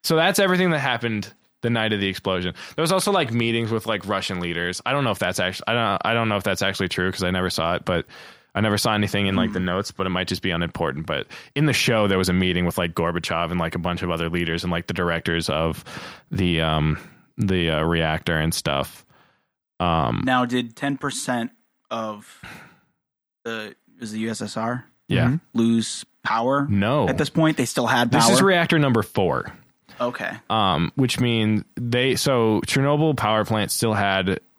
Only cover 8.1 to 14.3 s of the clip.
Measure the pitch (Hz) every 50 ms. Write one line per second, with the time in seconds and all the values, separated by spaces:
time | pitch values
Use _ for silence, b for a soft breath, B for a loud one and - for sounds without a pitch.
8.1 | B B B B B B B B B 98 104 110 104 101 - 120 107 104 104 98
9.1 | - 101 101 98 95 95 92 - - 92 92 90 87 95 101 - - - 95 92
10.1 | 90 90 92 - - - - 95 87 82 85 82 - - 85 76 67 71 80 -
11.1 | 76 69 52 _ B B B B B 143 151 151 123 - - - 120 110 104 101
12.1 | 98 92 92 90 90 90 92 92 87 90 90 87 82 - 87 87 82 - 85 85
13.1 | 85 85 82 - 87 82 85 82 87 87 82 82 - 92 82 90 87 80 - 90
14.1 | 85 82 85 82